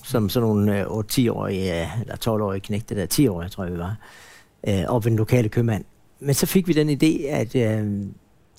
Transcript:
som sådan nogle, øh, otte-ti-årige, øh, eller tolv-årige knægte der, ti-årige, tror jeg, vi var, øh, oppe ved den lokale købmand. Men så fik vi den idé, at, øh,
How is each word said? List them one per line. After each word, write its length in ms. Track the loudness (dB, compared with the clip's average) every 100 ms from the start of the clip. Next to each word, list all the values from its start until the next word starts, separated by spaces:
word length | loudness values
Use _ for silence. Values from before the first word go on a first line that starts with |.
som 260 | -4 0 0
sådan 180 | 2 2
nogle, 300 | 2 2 2
øh, 80 | -2 -4
otte-ti-årige, 840 | -2 0 2 0 -2 -2 -2 -2
øh, 200 | -4 -6
eller 140 | -8 -6
tolv-årige 460 | -2 0 0 -4
knægte 340 | -4 -6 -4 -4
der, 100 | -2
ti-årige, 440 | 2 2 2 -6
tror 140 | -8
jeg, 100 | -6
vi 60 | -6
var, 160 | -6 -8 -10 -20 -20 -20 _ _ -2
øh, 160 | -2 0
oppe 180 | 0 2
ved 60 |
den 60 | 2
lokale 320 | 2 2 2
købmand. 340 | 2 0 0 -6 _ _ _
Men 140 | -2 0
så 100 | 2
fik 220 | 2 4
vi 60 |
den 160 | 2 2
idé, 360 | 4 2 2 0
at, 280 | -2 0 0
øh, 320 | 2 2 0 -2 -6 -10 _ _ _